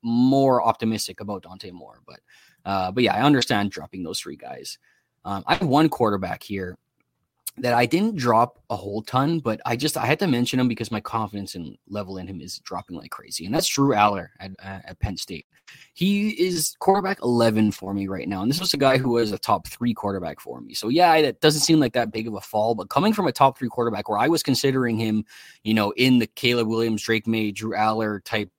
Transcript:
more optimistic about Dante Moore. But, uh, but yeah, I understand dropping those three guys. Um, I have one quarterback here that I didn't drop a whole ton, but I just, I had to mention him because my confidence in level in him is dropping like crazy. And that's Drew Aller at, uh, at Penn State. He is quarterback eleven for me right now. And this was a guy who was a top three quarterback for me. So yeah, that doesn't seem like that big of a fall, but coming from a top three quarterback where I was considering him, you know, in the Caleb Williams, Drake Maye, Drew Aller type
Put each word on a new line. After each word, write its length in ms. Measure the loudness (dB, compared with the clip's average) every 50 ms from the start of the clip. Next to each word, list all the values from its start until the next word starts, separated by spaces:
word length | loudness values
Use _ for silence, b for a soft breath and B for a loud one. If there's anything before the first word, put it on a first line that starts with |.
| -2
more 600 | 0 2 4 4 6 6 6 6 6 4 4 4
optimistic 560 | 0 0 0 0 -2 -2 -2 -4 -8 -10 -12
about 240 | -8 -8 -8 -8 -10
Dante 300 | -16 -20 -18 -16 -16 -16
Moore. 260 | -16 -18 -20 -20 _ _
But, 140 | -20 -20 -20 _ b b b b b b b b
uh, 280 | -2 0 0 0 -2 2
but 100 | 4 4
yeah, 140 | 4 4
I 60 | 4 4
understand 500 | 4 4 4 2 2 0 0 0 -2 -4
dropping 320 | -8 -16 -14 -12 -10 -10
those 160 | -8 -8 -8
three 160 | -10 -10 -14
guys. 420 | -14 -14 -16 -16 -14 -14 -16 -16 _ _ _ _ _ _ _ _ _ _
Um, 180 | -8 -8 -8 -2 -2
I 80 | -2
have 100 | 0 0
one 220 | 2 4 4 4 4
quarterback 560 | 2 2 0 0 0 -2 -4 -6 -8 -10 -10
here 340 | -10 -8 -8 -8 -8 -12 _ _ _ _ _ _ _ _ _ _ _ _ _ _ -16 _ -6
that 140 | -2 0 2
I 120 | 4 2
didn't 280 | 4 2 2 0 0 -2
drop 460 | -2 0 4 4 4 4 2 _ _ _ _
a 60 | -10
whole 260 | -8 -8 -8 -8 -8 -8
ton, 380 | -2 0 0 0 2 0 -2
but 200 | -2 -2 -4 -4 -4
I 80 | -4 -4
just, 220 | -2 -2 -4 -2
I 100 | -2 0
had 140 | 0 0 2
to 80 | 2 0
mention 320 | 2 2 0 0 0 0
him 80 | 0 0
because 240 | 0 -2 -6 -4 -4
my 80 | -6
confidence 560 | -6 -4 -4 -4 -4 -4 -6 -10 -10 -10 -10
in 200 | -12 -12 -12 -14 _ _ _
level 300 | -10 -10 -8 -8 -10 -12
in 100 | -12 -12
him 120 | -12 -12
is 200 | -12 -14 -16 -16
dropping 360 | _ -12 -12 -12 -12 _ -14
like 140 | -14 -14 -14
crazy. 360 | -16 -16 -14 -12 -12 -10 -8
And 60 | -2 -2
that's 140 | 0 0
Drew 300 | 0 2 2 2 2 4
Aller 340 | 4 4 4 2 0 -8 -10 _ _
at, 140 | -16 -16 -14 -14 -14
uh, 160 | -14 -14 -14 -14
at 160 | -18 -8 _
Penn 160 | -6 -4 -4
State. 280 | -6 -10 -12 -12 -14 -14 _ B B B B B B B B B
He 360 | -2 0 0 2 2 0 -2
is 460 | 0 0 -2 0 0 -2 -4 -4 -6 _
quarterback 420 | 2 2 4 4 2 -2 -4 -2
eleven 520 | -2 0 2 4 4 4 4 4 2 2 0
for 200 | -4 -8 -6 -4
me 140 | -4 -4
right 220 | -4 -6 -6 -6 -6
now. 140 | -4 -2 -2
And 80 | -2
this 100 | -2 -2
was 140 | -2 -4 -2
a 40 | 2
guy 180 | 2 4 4
who 140 | 2 2 2
was 220 | 0 2 0 0 -2
a 60 | -6
top 280 | -2 -2 -2 -2 -2
three 260 | -10 -10 -4 -2 -2 -2
quarterback 460 | -2 -4 -4 -4 -4 -6 -8 -10 -12
for 220 | -14 -16 -14 -14
me. 120 | -14 -12 -12
So 160 | -8 -4 -2
yeah, 320 | 2 4 6 6 6 6
that 200 | 4 2 0 _
doesn't 220 | 4 4 4 4 2
seem 180 | 4 4 4
like 140 | 4 4 2
that 180 | 0 -2 -2 -4
big 160 | -6 -6 -6
of 60 | -8
a 60 | -10
fall, 360 | -12 -4 -2 0 2 2 0
but 140 | -2 -4 -2
coming 220 | -2 0 2 2 0
from 140 | 0 -2
a 60 | -2 2
top 260 | 4 4 2 4 0
three 100 | -8 -8
quarterback 400 | -4 -2 -2 -2 -2 -4 -4 -2
where 100 | 0 0
I 100 | 2 2
was 160 | 2 0 2
considering 520 | 0 0 2 2 0 0 2 0 0 0
him, 280 | 0 0 0 0 -2 -2 B B B B B B B B
you 100 | 0 2
know, 160 | 2 2 0 2
in 240 | 2 4 6 6 4
the 80 | 4 0
Caleb 400 | _ -2 0 2 2 2 0 0
Williams, 340 | 0 0 0 0 0 -2 -2
Drake 240 | 0 -2 0 0
Maye, 240 | 0 -2 0 -2 -2
Drew 240 | -4 -6 -8 -6 -2
Aller 460 | 0 0 0 0 0 -2 -2 -4 -6
type 320 | _ -6 -4 -4 -4 -6 _